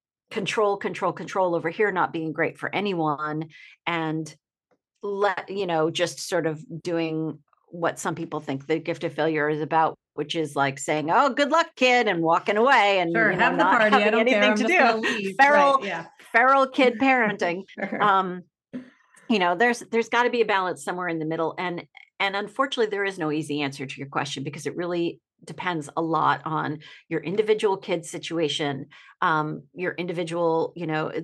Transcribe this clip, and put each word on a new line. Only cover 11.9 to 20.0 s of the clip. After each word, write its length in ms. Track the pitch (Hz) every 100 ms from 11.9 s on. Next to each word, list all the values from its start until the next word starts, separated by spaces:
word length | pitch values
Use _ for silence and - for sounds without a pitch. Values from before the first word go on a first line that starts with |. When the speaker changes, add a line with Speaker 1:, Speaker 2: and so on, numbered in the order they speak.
| 247 214
Speaker 1:
and 140 | 175
walking 340 | 160 175 - 208
away 440 | 247 254 202 196
and, 120 | 170
Speaker 2:
Sure, 200 | 170 196
Speaker 1:
you 60 | 180
know, 60 | 233
Speaker 2:
have 80 |
the 100 | 175
Speaker 1:
not 160 | 180 240
Speaker 2:
party. 160 | 214 247
I 40 |
Speaker 1:
having 120 | 208
Speaker 2:
don't 160 | 226 233
care. 140 | 214
Speaker 1:
anything 100 | 208
Speaker 2:
I'm 60 | 214
Speaker 1:
to 60 |
Speaker 2:
just 100 | 220
Speaker 1:
do. 40 | 359
Speaker 2:
gonna 200 | 240 226
leave. 380 | 233 233 196 190
Speaker 1:
Feral, 360 | 277 294 277 277
Speaker 2:
Right, 80 | 196
yeah. 200 | 165 160 - -
Speaker 1:
feral 360 | 233 254 269 269
kid 320 | 277 247 220
Speaker 2:
<laughs> 20 |
Speaker 1:
parenting. 640 | 269 262 214 196 180 175 190
Speaker 2:
Sure. 320 | - 196 214
Speaker 1:
Um, 440 | 208 196 185 180 175 _ _ 254 - _ _ - -
you 120 | 214
know, 160 | 175 175
there's, 240 | 240 240
there's 300 | - 226